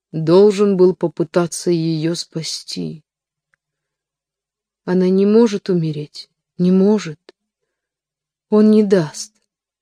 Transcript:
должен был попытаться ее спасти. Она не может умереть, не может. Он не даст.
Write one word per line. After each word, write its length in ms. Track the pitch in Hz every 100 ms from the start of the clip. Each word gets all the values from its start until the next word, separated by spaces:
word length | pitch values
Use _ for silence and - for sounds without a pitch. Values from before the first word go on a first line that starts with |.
| _
должен 640 | 160 160 180 208 196 202 185
был 180 | 185 175
попытаться 760 | 170 - 165 180 170 - 180
ее 440 | 170 160 160 160
спасти. 880 | 170 - 165 156 - - 185 170 156 _ _ _ _ _ _ _ _ _ _ _ _ _ _ _ _ _ _
Она 240 | - 185 185
не 160 | 190
может 460 | 202 220 233 202 -
умереть, 580 | 175 160 147 147 - - _ _ -
не 120 | 180
может. 480 | 185 196 214 170 151 - _ _ _ _ _ _ _ _ _ _ _ -
Он 200 | 214 214
не 120 | 214
даст. 500 | 202 196 151 - - _ _ _ _ _